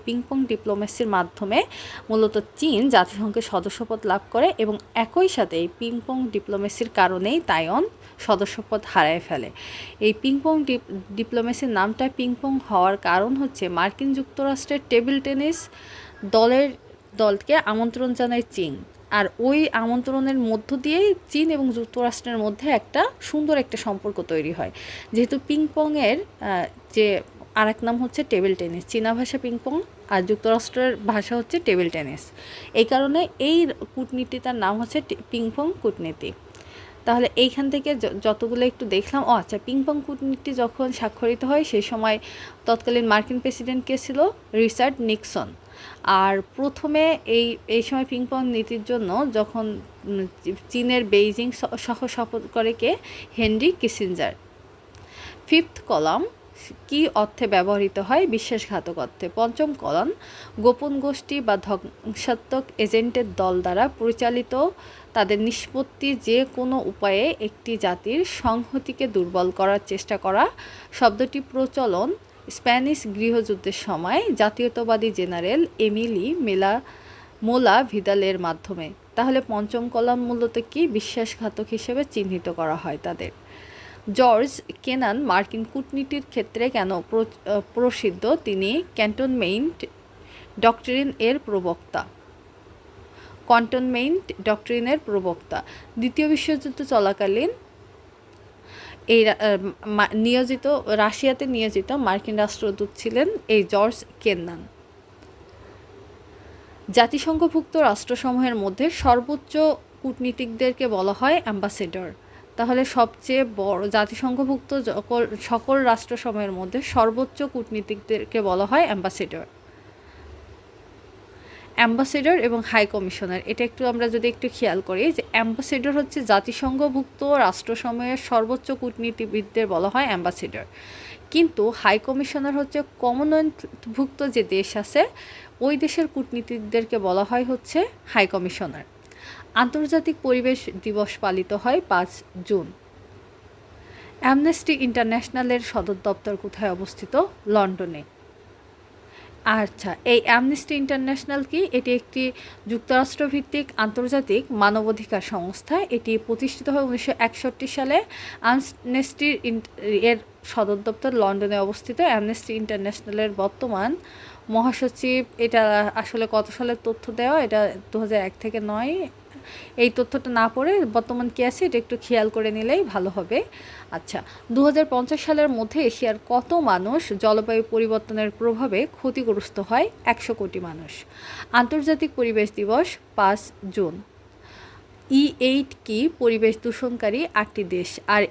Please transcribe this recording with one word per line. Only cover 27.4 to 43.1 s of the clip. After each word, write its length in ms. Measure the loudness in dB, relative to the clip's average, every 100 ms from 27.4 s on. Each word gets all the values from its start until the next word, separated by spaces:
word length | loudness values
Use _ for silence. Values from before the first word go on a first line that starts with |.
| -4
আরেক 220 | 2 2 2
নাম 200 | -2 -2
হচ্ছে 220 | -2 -4
টেবিল 300 | 0 2 2
টেনিস, 300 | 0 -2 -6 -4
চীনা 280 | -2 0
ভাষা 240 | 0 -2 -4
পিংপং 420 | -4 -6 -4 -4 -4 -14 -2
আর 120 | 0
যুক্তরাষ্ট্রের 720 | 2 0 2 2 0 0 0 0
ভাষা 400 | 0 -2 -2 -4
হচ্ছে 220 | -2 -2
টেবিল 300 | 2 2 2
টেনিস, 420 | -2 -8 -10 -14 -18 -18 -18 -4
এই 100 | 2
কারণে 440 | 4 4 2 2 0 0
এই 280 | 2 4 2 -2 -10
কূটনীতিটার 600 | -8 -6 -6 -6 -6 -6
নাম 260 | -2 0 0
হচ্ছে 200 | -2 -4
টে-, 160 | -4 -10 -6
পিংপং 420 | -4 -2 -2 -2 0
কূটনীতি। 500 | -2 -2 -8 -8 -10 -12 -18 -20 -20 -20 -20 -6
তাহলে 240 | 0 2 2 4
এইখান 340 | 2 2 -2
থেকে 240 | -2 -2
য-, 240 | -2 -2 -2
যতগুলো 440 | -2 0 -2 0 0
একটু 200 | 0 -2
দেখলাম, 380 | -2 0 -2
ও 60 | 2
আচ্ছা, 280 | 2 2 -8
পিংপং 360 | -2 0 0 -2 -4
কূটনীতি 460 | -6 -4 -4 -4
যখন 400 | -2 -2 0 -4
স্বাক্ষরিত 520 | -2 -6 -2 -2 0
হয় 200 | 2 2
সেই 180 | 2 0
সময় 360 | 0 -2 0 0 -4 -16 -18 -8 0
তৎকালীন 400 | 0 2 2
মার্কিন 340 | 4